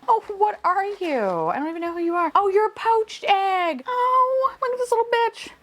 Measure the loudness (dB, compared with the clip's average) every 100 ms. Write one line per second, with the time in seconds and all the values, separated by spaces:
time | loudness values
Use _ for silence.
0 | 2 0 0 -2 -2 0 -2 0 -2 -4
1 | -2 0 0 0 -2 -2 -4 -6 -6 -4
2 | -2 0 2 2 2 2 0 -2 0 2
3 | 0 -6 0 2 2 0 0 -4 -6 0
4 | 2 4 4 2 0 -2 -4 -4 0 0
5 | 2 2 0 -2 -18 -18